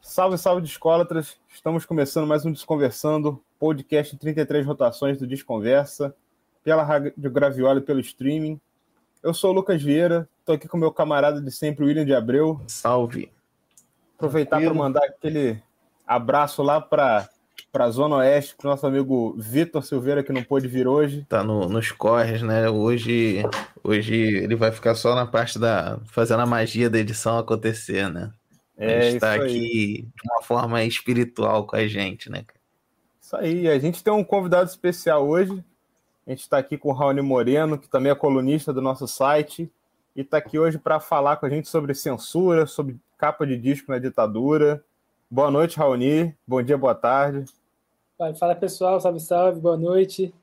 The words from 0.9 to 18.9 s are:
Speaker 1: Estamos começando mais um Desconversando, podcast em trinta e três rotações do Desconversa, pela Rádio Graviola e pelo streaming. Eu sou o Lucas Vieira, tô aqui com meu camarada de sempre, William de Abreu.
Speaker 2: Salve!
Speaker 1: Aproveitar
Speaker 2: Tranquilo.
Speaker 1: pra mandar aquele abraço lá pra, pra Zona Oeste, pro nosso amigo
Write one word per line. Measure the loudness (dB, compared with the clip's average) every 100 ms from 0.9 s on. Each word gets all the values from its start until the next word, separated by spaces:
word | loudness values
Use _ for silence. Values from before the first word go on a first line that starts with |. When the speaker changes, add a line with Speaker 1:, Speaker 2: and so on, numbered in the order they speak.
| 2 2 -2 -6 -14 _
Speaker 1:
Estamos | -10 -4 -4 -2
começando | -2 0 0 0
mais | 0
um | -2
Desconversando, | -6 -4 0 0 -2 -2 0 -2 -6 _ _
podcast | -2 -2 -2 -2 -2
em | -6
trinta | -6 -2
e | 0
três | 0 -2
rotações | 0 0 0 -4 -2
do | -4
Desconversa, | -8 -6 -4 2 2 2 -6 -8 -8 _ _ _ _ 0
pela | 0
Rádio | 2 0 -2 -6 -4
Graviola | 2 0 2 2 2
e |
pelo | 0 -2
streaming. | -4 -6 -4 -2 -4 -8 _ _ _ _ _ _
Eu | -6
sou | 0 0
o |
Lucas | 0 0 -2
Vieira, | 2 2 4 2 -2 _
tô | -2
aqui | -2 -2
com | -2
meu | -2
camarada | 0 0 2 2 0
de | -6
sempre, | -6 -6 0 0
William | 2 2
de |
Abreu. | 2 2 2 2 0 -10
Speaker 2:
Salve! | -6 0 0 0 -4 -12 _ _ _ _ _ _ _ _ _
Speaker 1:
Aproveitar | -2 0 0 2
Speaker 2:
Tranquilo. | 2
Speaker 1:
pra | 2
mandar | 0 2 0
aquele | -2 -6 -2 -2 -2 _ _ _ _ _
abraço | -2 2 2 2 0
lá | 0 0
pra, | 0 2 4 2 0 _ _ -20 -10
pra | -2 0
Zona | 2 0 4
Oeste, | 4 4 0 -8
pro | -4
nosso | -2
amigo | 0